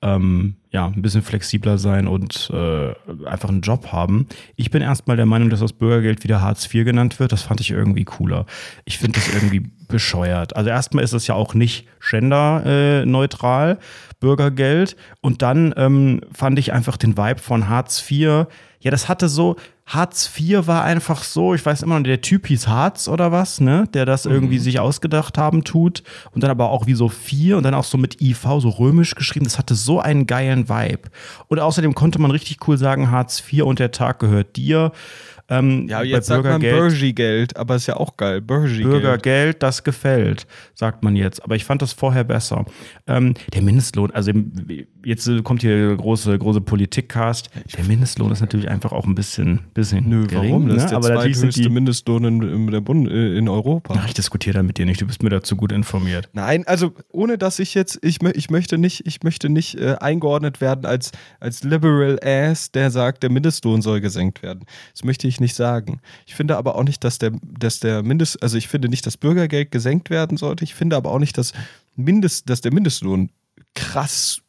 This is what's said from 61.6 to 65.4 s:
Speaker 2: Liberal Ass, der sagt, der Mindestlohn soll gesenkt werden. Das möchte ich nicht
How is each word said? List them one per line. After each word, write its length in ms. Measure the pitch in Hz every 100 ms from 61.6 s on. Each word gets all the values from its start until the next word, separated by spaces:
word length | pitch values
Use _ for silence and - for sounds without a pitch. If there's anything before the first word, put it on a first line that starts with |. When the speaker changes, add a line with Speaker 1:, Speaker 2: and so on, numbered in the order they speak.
Speaker 2:
Liberal 560 | 139 156 156 147 139 135
Ass, 480 | 135 135 147 160 -
der 200 | 131 135
sagt, 320 | 123 123 131
der 80 | 127
Mindestlohn 500 | 127 156 156 117 110
soll 220 | 107 107
gesenkt 400 | 101 92 92 -
werden. 220 | 90 92 98 - -
Das 120 | -
möchte 220 | 123 135 135
ich 120 |
nicht 160 | 127